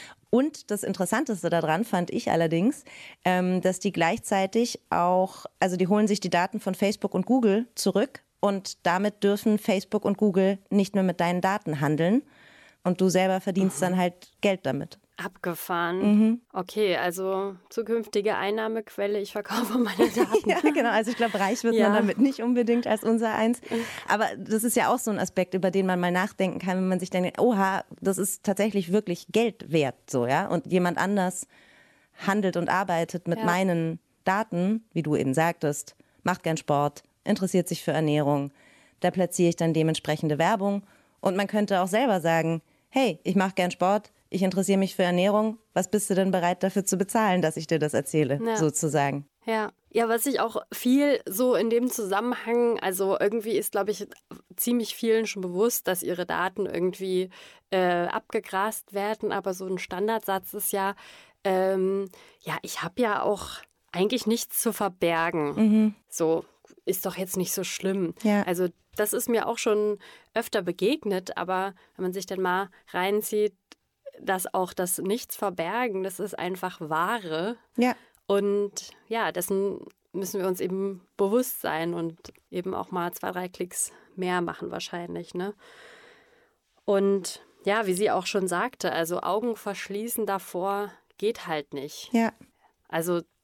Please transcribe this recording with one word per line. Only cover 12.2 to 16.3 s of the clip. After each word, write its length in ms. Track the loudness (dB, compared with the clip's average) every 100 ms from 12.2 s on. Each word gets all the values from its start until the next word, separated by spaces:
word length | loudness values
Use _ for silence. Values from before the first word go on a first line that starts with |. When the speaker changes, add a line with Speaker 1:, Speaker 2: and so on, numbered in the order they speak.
| 0 _ -20 -20 -20 _
Speaker 1:
Und 160 | -2 2
du 80 | 2
selber 320 | 4 2 0
verdienst 380 | 0 0 0 0
Speaker 2:
Mhm. 20 | 0
Speaker 1:
dann 100 | 2
halt 340 | 0 -2 -20 -2
Geld 200 | 0 0
damit. 360 | -2 -4 -6 -14 _ -14
Speaker 2:
Abgefahren. 840 | -14 -8 -8 -6 -4 -2 -2 2
Speaker 1:
Mhm. 380 | 4 6 4